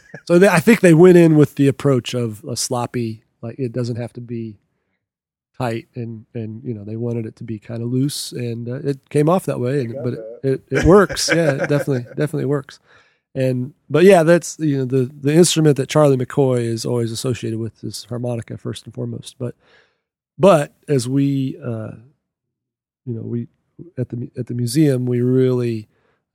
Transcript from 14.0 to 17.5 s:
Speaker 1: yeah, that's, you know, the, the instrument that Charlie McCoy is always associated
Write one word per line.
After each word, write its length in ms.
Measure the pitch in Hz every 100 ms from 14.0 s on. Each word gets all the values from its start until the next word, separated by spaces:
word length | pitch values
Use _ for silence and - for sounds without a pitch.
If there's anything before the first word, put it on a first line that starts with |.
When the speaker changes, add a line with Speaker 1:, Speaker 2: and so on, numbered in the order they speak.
Speaker 1:
yeah, 180 | 190 180
that's, 360 | 160 175 - -
you 200 | 156 139
know, 60 | 127
the, 240 | 131 127 147
the 140 | 139
instrument 420 | 160 170 160 156 139
that 140 | 127
Charlie 260 | 156 147 131
McCoy 460 | 127 - 131 123
is 240 | 117 113 131
always 260 | 120 113
associated 460 | 113 131 117 117